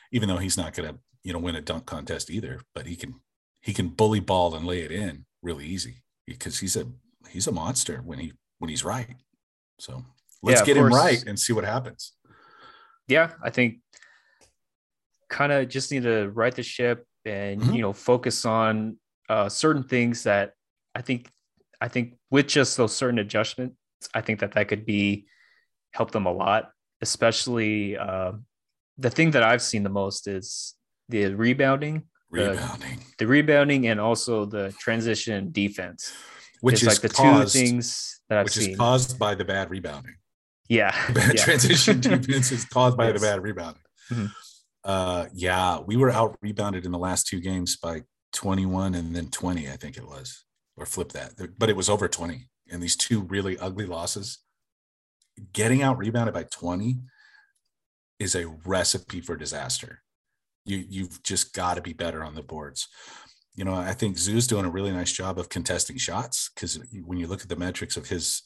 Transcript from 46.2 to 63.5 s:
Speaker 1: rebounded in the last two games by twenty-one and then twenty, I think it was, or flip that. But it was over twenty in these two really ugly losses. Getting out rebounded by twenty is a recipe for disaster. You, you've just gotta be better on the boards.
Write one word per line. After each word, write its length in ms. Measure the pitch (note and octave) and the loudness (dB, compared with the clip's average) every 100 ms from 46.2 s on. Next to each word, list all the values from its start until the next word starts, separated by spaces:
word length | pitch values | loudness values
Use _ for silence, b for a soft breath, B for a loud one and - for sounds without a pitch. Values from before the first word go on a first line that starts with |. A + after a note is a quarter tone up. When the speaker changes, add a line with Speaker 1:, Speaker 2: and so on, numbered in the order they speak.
| A2 - | 0 -2
Speaker 1:
rebounded 440 | G#2 G#2 G2+ F#2+ F2+ | -8 -4 -4 -4 -4
in 60 | |
the 80 | F2 | -4
last 260 | F#2 F2 - | -2 -2 -2
two 140 | F#2 | -4
games 380 | F#2 F#2 F2+ - | -4 -4 -4 -4
by 260 | E2 D#2+ - _ _ | -6 -8 -12 _ _
twenty-one 600 | - G2 F#2+ F#2+ F#2 F#2+ F2 | -6 -2 0 0 0 -2 -2
and 200 | E2 E2+ | -4 -6
then 140 | E2 | -8
twenty, 400 | - F2+ F2 C#2 | -6 -4 -4 -6
I 80 | C2 | -12
think 180 | D2 - | -14 -14
it 80 | - | -16
was, 380 | C2+ B1+ - _ _ _ - | -16 -16 -18 _ _ _ -16
or 100 | D2+ | -10
flip 280 | F#2+ E2+ | -8 -8
that. 200 | D2 C2+ - F2+ - | -10 -14 -14 -16 0
But 120 | A2 | 2
it 60 | F#2+ | 2
was 120 | F#2 | 2
over 180 | G#2 F#2+ | 0 0
twenty 400 | - E2+ - - _ _ | -4 -6 -10 -16 _ _
in 140 | F2 | -8
these 160 | E2+ - | -4 -2
two 240 | - A2 | 0 -2
really 360 | F2+ G2 G2 F#2 | 0 -4 -4 -4
ugly 280 | G2 F#2+ G2 | -6 -6 -8
losses. 540 | E2 - - G#2+ - _ _ _ _ _ _ _ _ _ - G2 | -6 -6 -8 -10 -14 _ _ _ _ _ _ _ _ _ -20 -10
Getting 280 | - A2+ C3 | -2 2 4
out 160 | C3+ B2+ | 2 0
rebounded 360 | G#2 A#2 A2+ | -2 -2 -2
by 100 | F2+ | -4
twenty 560 | D#2 - E2+ F2+ A2 B2+ B2+ b b b b _ _ _ _ _ _ _ | -10 -8 -6 -4 -4 -4 -8 b b b b _ _ _ _ _ _ _
is 160 | G2 F2+ | -2 -2
a 120 | E2+ D#2+ F2 | -4 -8 -4
recipe 560 | F#2 F2 - - F2 | 0 0 -2 -6 -12
for 140 | E2+ D#2 | -8 -8
disaster. 640 | D2 C#2+ C2 - - - _ _ _ _ _ _ - | -8 -8 -6 -8 -8 -20 _ _ _ _ _ _ -8
You, 180 | F#2+ F#2+ | -8 -6
you've 340 | F#2+ F2+ - | -8 -10 -10
just 300 | - F#2+ - | -6 -4 -4
gotta 280 | F#2+ F2+ F2 | -4 -4 -4
be 120 | F2+ | -8
better 300 | D#2+ E2+ D#2 | -8 -8 -8
on 120 | D#2 D2+ | -10 -14
the 60 | |
boards. 440 | C#2+ D#2 D2 - - B B B B B _ | -14 -12 -12 -10 -12 B B B B B _